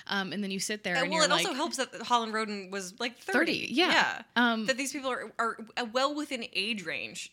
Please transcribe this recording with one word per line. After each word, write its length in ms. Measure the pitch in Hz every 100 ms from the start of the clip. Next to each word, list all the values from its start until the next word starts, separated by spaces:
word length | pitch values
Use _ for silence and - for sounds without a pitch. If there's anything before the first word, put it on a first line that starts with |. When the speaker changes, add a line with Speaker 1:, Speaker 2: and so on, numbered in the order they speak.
| -
Speaker 1:
Um, 260 | 196 190
and 100 | 180
then 80 | 196
you 100 | 190
sit 240 | - 214
there 120 | 196 175
Speaker 2:
Uh, 60 |
Speaker 1:
and 80 | -
Speaker 2:
well, 100 | -
Speaker 1:
you're 80 | 302
Speaker 2:
it 40 |
also 160 | - 381
Speaker 1:
like 80 | 262
Speaker 2:
helps 200 | 320 254
that 160 | 247 254
Holland 320 | 233 240 226
Roden 360 | 214 220 202 185
was, 280 | 196 185 190
like, 160 | 240 226
thirty. 200 | - 277 330 -
Speaker 1:
Thirty, 120 | -
yeah. 160 | 240 349
Speaker 2:
Yeah. 300 | 330 147 80 - -
Speaker 1:
Um, 300 | 240 226 214
Speaker 2:
That 100 | 247
these 160 | 269
people 180 | 294 262
are, 220 | 240 214 -
are, 180 | 226 - 220 -
uh, 100 | 247
well 220 | 240 277
within 300 | 294 294 262 220
age 320 | - 202 220
range 480 | 160 135 110 - -